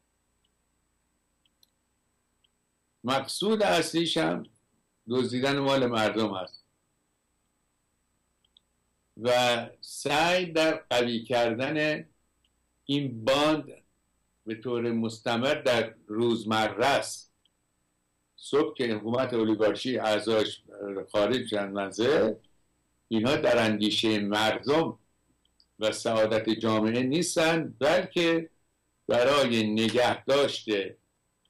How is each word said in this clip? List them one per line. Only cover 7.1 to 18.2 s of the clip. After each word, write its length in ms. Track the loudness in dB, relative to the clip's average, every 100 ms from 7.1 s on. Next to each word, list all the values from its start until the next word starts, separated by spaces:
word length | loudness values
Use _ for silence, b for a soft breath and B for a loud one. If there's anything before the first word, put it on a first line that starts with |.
| _ _ _ _ _ _ _ _ _ _ _ _ _ _ _ _ _ _ _ _ -4
و 80 | 0 2 2 0 -4 -14
سعی 680 | -16 -10 -4 0 2 0 0
در 280 | 0 0 0 -2
قوی 340 | 0 0 -2
کردن 840 | -2 0 0 0 -2 -2 -2 -4 -8 _ _ _ _ _ _ _
این 400 | -6 -4 -4 -4
باند 400 | -2 2 2 0 -4 -16 _ _ _ _ _ _ -12
به 80 |
طور 380 | -10 -4 -2 -2
مستمر 640 | -2 -2 -4 -4 -2 0
در 400 | 0 0 0 -2 -8 -8
روزمره 800 | -2 0 0 -2 0 0 0 0
است. 460 | 0 -2 -10 -18 _ _ _ _ _ _ _ _ _